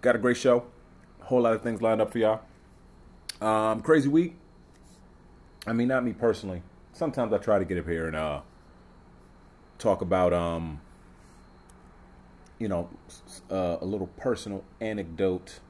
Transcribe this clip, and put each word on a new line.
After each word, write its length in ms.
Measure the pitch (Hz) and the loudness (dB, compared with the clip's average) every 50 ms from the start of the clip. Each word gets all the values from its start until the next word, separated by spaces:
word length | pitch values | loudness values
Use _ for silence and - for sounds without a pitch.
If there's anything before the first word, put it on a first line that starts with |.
Got 140 | - 123 120 | 4 4 2
a 40 | 117 | 4
great 180 | 101 123 120 120 | 4 2 2 4
show. 280 | - 131 123 123 123 - - - - - - - - - - - | 4 4 4 4 2 -4 -20 -20 -20 -20 -20 -20 -20 -20 -20 -20
A 40 | - | -6
whole 160 | - 131 127 | 0 2 2
lot 120 | 120 113 113 | 4 4 2
of 80 | 107 - | 2 -2
things 180 | 120 113 101 | -4 -4 0
lined 200 | 113 113 113 107 | 2 2 2 2
up 100 | 107 107 | 2 0
for 80 | - 117 | 0 2
y'all. 220 | 110 107 110 110 - - - - - - - - - - - - - - - - - - - - | 2 2 2 0 -4 -16 -20 -20 -20 -20 -20 -20 -20 -20 -20 -20 -20 -20 -20 -20 -18 -18 -12 -4
Um, 400 | 107 110 110 110 107 110 110 113 | -2 0 0 2 2 0 -2 -2
crazy 260 | - - 160 156 131 139 | 2 4 4 4 4 4
week. 280 | 143 160 175 170 - - - - - - - _ - - - - - - - - - - - - - - - - - - - - | 2 2 2 0 -6 -14 -20 -20 -20 -20 -20 _ -20 -20 -20 -20 -20 -20 -20 -20 -20 -20 -20 -20 -20 -20 -20 -20 -20 -14 -8 -4
I 60 | 113 | -2
mean, 160 | 117 120 127 | 0 0 2
not 160 | 131 131 123 | 2 0 0
me 80 | 120 101 | -2 -4
personally. 500 | 90 120 113 104 - - 98 90 87 90 - - - - - | 0 0 0 0 0 -4 -8 -10 -10 -10 -14 -20 -20 -20 -20
Sometimes 400 | - - 170 156 - - 123 107 107 | -8 -6 -6 -4 -2 -2 -2 0 0
I 40 | 98 | -2
try 200 | - - 107 98 | 2 2 2 2
to 80 | 95 | 2
get 120 | 80 92 87 | 0 -4 -4
up 80 | 80 82 | -4 -4
here 200 | 85 82 82 82 | -4 -4 -4 -4
and, 80 | 78 | -4
uh, 260 | 78 78 78 73 71 - - - - - - - - - - - - - - - - - - - - - - - - - - - - | -4 -4 -4 -4 -6 -8 -14 -20 -20 -20 -20 -20 -20 -20 -20 -20 -20 -20 -20 -20 -20 -20 -20 -20 -20 -20 -20 -20 -20 -20 -20 -20 -2
talk 220 | - 113 98 90 | 0 0 0 2
about, 300 | 98 87 95 92 90 90 | 0 0 2 4 4 4
um, 480 | 87 87 85 85 82 82 82 80 76 73 - - - - - - - - - - - - - - - - - - - - - - - - - - - - - - - - - - - - | 4 2 0 0 -2 -4 -6 -8 -10 -12 -16 -20 -20 -20 -20 -20 -20 -20 -20 -20 -20 -20 -20 -20 -20 -20 -20 -20 -20 -20 -20 -20 -20 -20 -20 -20 -20 -20 -20 -20 -20 -20 -20 -20 -12 -8
you 80 | 113 104 | -4 -4
know, 200 | 95 85 87 - - - - - | -2 -4 -4 -6 -12 -20 -20 -20
s-, 160 | - - - - | -20 -20 -20 -20
s-, 140 | - - - - | -20 -20 -12 -6
uh, 260 | 92 95 92 87 85 - | -4 -2 -2 -2 -2 -4
a 40 | - | -4
little 220 | 92 101 101 92 90 - | -6 -4 -6 -6 -8 -10
personal 480 | - - 131 117 - - 110 101 95 - - - - | -6 -2 -2 -2 -2 -4 -8 -10 -10 -10 -14 -14 -10
anecdote. 800 | 113 110 107 104 92 82 80 82 98 95 92 90 - - - - - - | -8 -6 -6 -6 -8 -8 -4 -2 0 0 0 -2 -6 -12 -20 -20 -20 -20